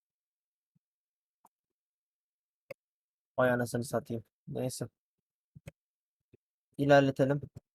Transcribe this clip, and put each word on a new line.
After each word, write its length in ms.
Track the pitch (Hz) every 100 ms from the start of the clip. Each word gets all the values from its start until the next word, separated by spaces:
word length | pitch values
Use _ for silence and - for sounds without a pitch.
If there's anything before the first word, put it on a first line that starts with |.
| _ _ _ _ _ _ _ _ _ _ _ _ _ _ - _ _ _ _ _ _ _ _ _ _ _ - - _ _ _ _ _ -
Vay 140 | 127
anasını 320 | 123 120 120
satayım. 400 | 120 120 - 117 - _ -
Neyse. 400 | 131 127 - 110 _ _ _ _ _ _ - - - _ _ _ _ _ - _ _ _ -
İlerletelim. 640 | 139 143 139 - 135 143 - - _